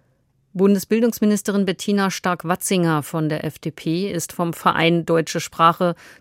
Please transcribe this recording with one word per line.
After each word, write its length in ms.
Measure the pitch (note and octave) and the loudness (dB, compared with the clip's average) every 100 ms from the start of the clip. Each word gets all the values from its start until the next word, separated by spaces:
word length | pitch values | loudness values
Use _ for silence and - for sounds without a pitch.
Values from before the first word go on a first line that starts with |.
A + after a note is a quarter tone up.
| _ _ _ _ _ | _ _ _ _ _
Bundesbildungsministerin 1120 | F#3 G3 G3+ - A3 A#3 - G#3 G#3 - G3+ F#3+ | 2 2 2 2 2 2 2 2 2 0 0 0
Bettina 460 | E3+ - G3+ F#3+ | -2 -2 0 0
Stark-Watzinger 920 | - F#3 F3 E3 F#3 - F#3+ E3 D#3 | -2 -4 -2 -2 -4 0 2 2 0
von 260 | C#3 E3 D#3 | -2 -2 -2
der 160 | D3+ | -2
F 140 | D#3 - | -6 -8
D 140 | D#3+ | -10
P 400 | - E3 E3+ G3+ | -6 -4 -2 -2
ist 220 | E3+ - | -6 -6
vom 200 | - E3+ | -4 -4
Verein 540 | D#3 F3+ E3 E3 E3+ D#3+ | -2 -2 2 2 2 2
Deutsche 320 | E3 D#3 E3+ | 0 0 -4
Sprache 560 | - - E3 E3 F3 E3 - - | -6 2 2 4 0 -2 -10 -20